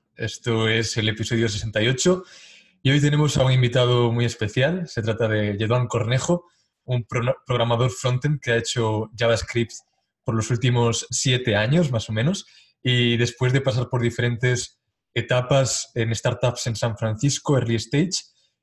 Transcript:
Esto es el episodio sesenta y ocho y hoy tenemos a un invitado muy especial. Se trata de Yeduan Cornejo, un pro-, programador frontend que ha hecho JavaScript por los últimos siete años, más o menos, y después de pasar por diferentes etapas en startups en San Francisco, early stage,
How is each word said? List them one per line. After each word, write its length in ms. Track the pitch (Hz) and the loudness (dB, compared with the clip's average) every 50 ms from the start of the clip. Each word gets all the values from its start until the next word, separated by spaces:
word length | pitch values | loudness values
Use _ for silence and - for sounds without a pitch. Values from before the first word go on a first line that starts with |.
| _ _ _ | _ _ _
Esto 520 | - 113 107 - - - 120 113 110 110 110 | -8 -8 -8 -8 -8 -4 -2 0 0 2 2
es 280 | 110 113 113 113 - | 2 0 0 -2 -2
el 120 | 117 107 110 | -2 -2 -2
episodio 400 | 107 110 110 - 120 117 117 113 | -2 -2 -4 -2 0 0 0 0
sesenta 320 | 101 104 - 110 - 107 | -2 -4 -6 -4 -2 0
y 60 | 110 | 2
ocho 380 | 120 131 127 - 185 185 185 - - - - - - - - _ _ _ _ - | 2 0 2 2 2 2 2 -2 -8 -20 -20 -20 -20 -20 -20 _ _ _ _ 0
y 80 | 131 | 2
hoy 100 | 139 147 | 4 4
tenemos 360 | 139 147 147 147 151 143 - | 4 2 2 2 2 2 2
a 80 | - 127 | 2 2
un 80 | 127 127 | 4 4
invitado 580 | 131 127 120 123 131 123 123 123 120 120 117 | 4 2 2 2 2 2 4 4 4 2 2
muy 140 | 113 120 120 | 2 0 0
especial. 640 | 113 - - 110 101 - 127 127 151 175 185 175 - | -2 -2 -2 -4 -2 0 0 0 0 0 -2 -4 -6
Se 120 | - 120 | -6 -4
trata 280 | 104 113 110 - 120 110 | -4 -2 -2 0 0 0
de 280 | 107 107 104 104 101 | 2 0 0 0 -2
Yeduan 300 | 98 113 107 120 127 123 | -2 0 0 2 0 0
Cornejo, 600 | 120 - 113 107 113 127 131 - - 175 175 - _ _ _ _ _ _ _ _ | 0 -2 -2 0 0 0 0 0 0 -2 -2 -2 _ _ _ _ _ _ _ _
un 220 | - 127 123 110 | -4 -4 -4 -4
pro-, 320 | - - - - 127 131 - _ | -4 -4 -2 -2 -2 -2 -4 _
programador 440 | - 127 117 117 117 120 113 127 123 | -4 -2 0 0 0 2 2 0 0
frontend 500 | - - - 127 123 123 - 147 151 143 | -2 -2 -2 -2 -2 0 0 -2 -2 -2
que 100 | - 123 | -2 0
ha 60 | 117 | 0
hecho 560 | 117 113 - - 123 113 110 110 107 110 107 - | 0 0 -2 -2 -2 0 0 0 -2 -4 -6 -4
JavaScript 580 | 104 117 117 117 107 - - - 120 117 - - - - _ _ _ _ _ _ _ _ | -2 2 2 2 2 0 -2 -2 -2 -2 -2 -6 -12 -20 _ _ _ _ _ _ _ _
por 100 | - 110 | -4 -2
los 160 | 113 107 - | -2 -2 -2
últimos 560 | 120 113 - 123 123 120 120 117 113 - - - | -2 0 2 2 2 4 2 2 0 -2 -4 -6
siete 440 | - - - 135 127 123 127 117 101 | -6 -2 0 0 0 0 0 0 2
años, 380 | 104 107 120 147 175 175 135 123 | 2 2 2 2 2 2 2 0
más 180 | 110 - - | -2 -4 -2
o 20 | 110 | -2
menos, 340 | 110 117 156 202 - - - _ _ _ _ _ _ - | 0 0 0 0 -2 -6 -12 _ _ _ _ _ _ -2
y 340 | 123 123 123 120 120 120 | 0 2 2 4 2 2
después 360 | 117 120 117 - - 131 123 127 | 2 2 0 0 -2 0 2 2
de 80 | 139 | 2
pasar 300 | 135 135 113 127 120 - | 2 0 0 0 -2 -2
por 120 | - 120 117 | -2 -2 0
diferentes 800 | 117 113 - 120 120 120 110 123 127 123 120 - - - _ _ _ _ _ _ _ _ | -2 -2 0 -2 -2 -2 0 0 0 0 0 -4 -8 -12 _ _ _ _ _ _ _ _
etapas 760 | 120 110 - 127 123 120 - 143 135 135 123 - - - - _ | -6 -2 0 0 0 2 2 2 2 2 2 -2 -4 -6 -6 _
en 180 | 120 117 113 113 | -2 -2 -2 -2
startups 540 | - - 123 120 - - 123 - - - | -2 -2 -4 -2 0 -2 -2 -2 -2 -4
en 80 | 127 110 | -6 -4
San 240 | - - 117 107 - | -2 -4 -4 -4 -4
Francisco, 580 | 117 110 110 107 - 143 - - - - 143 | -4 -4 -2 0 0 -2 -2 -2 -2 0 0
early 200 | 127 117 117 117 | 2 2 0 -2
stage, 480 | 110 - - - 143 185 180 185 - - - _ _ _ _ _ _ | -2 -2 -2 -2 0 0 0 -2 -6 -8 -10 _ _ _ _ _ _